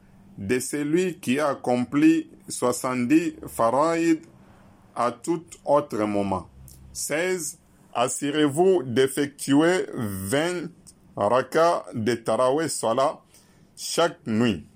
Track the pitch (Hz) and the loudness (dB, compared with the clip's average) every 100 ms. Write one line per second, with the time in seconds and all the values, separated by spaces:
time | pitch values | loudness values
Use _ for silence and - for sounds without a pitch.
0 | _ - - - 98 127 123 147 147 165 | _ -20 -20 -10 -4 -2 -2 -4 -2 0
1 | 185 160 - 127 151 131 - 123 120 143 | 0 -4 -2 0 0 -2 -2 -2 0 2
2 | 156 165 156 - - - 123 123 131 127 | 4 4 0 -12 -16 -4 -2 -2 -4 -2
3 | 120 156 170 156 - - 113 127 156 165 | 2 2 2 -4 -8 0 2 2 2 2
4 | 165 160 - - - - - - _ - | 2 0 -4 -20 -20 -20 -20 -20 _ -4
5 | 120 120 - 170 165 - - 143 147 113 | -4 -4 -6 -6 -8 -12 0 0 0 -2
6 | 107 101 98 92 87 - - - - - | -2 0 -2 -4 -6 -18 -20 -20 -18 -12
7 | - 147 180 185 151 - _ _ _ - | -6 -4 -2 -4 -6 -12 _ _ _ -2
8 | 127 - 143 147 151 135 185 185 131 117 | -2 -2 -4 2 2 4 4 2 2 2
9 | 135 143 139 - - 139 165 180 - - | 2 2 -4 -4 2 4 4 2 -2 -6
10 | 110 95 95 135 165 180 170 - - - | -6 -6 -2 0 0 -4 -8 -12 -20 -20
11 | _ - 101 123 131 156 165 170 - 131 | _ -2 2 2 2 2 4 2 -4 -4
12 | 110 117 - 113 127 139 160 - 113 117 | -2 -2 0 2 2 2 -2 -2 -2 0
13 | 139 - _ _ _ _ _ - - - | 0 -2 _ _ _ _ _ -14 -6 0
14 | 165 - - 107 120 90 71 | 0 0 -4 0 0 -2 -8